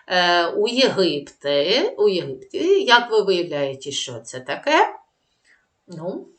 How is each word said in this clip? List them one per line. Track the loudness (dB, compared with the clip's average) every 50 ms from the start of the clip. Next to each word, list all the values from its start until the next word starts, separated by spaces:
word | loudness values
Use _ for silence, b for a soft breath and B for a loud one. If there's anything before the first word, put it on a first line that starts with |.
| B
е, | -2 0 2 2 4 4 2 2
у | 0 0 -2 -2
Єгипті. | 0 2 2 2 2 2 2 0 0 0 -4 -8 -12 -20 _ -4 0 0 2 2 2 2 0 0 -2 0
У | 2 0 2
Єгипті, | 2 0 -4 -6 -10 -12 -14 -12 -6 -4 0 2 2 2 4
як | 4 4 4 4 2
ви | 0 0
виявляєте, | 2 2 0 -2 -2 -4 -4 -4 -4 -4 -6 -10 -12 -10
що | -8 -8 -8 -10 -12 -14
це | -14 -14 -14 -14
таке? | -8 -8 -10 -6 -2 2 4 4 4 2 0 -12 _ _ _ _ _ _ _ _ _ _ _ _ _ _ _ _ _
Ну, | -16 -14 -10 -10 -8 -8 -10 -12 -16 _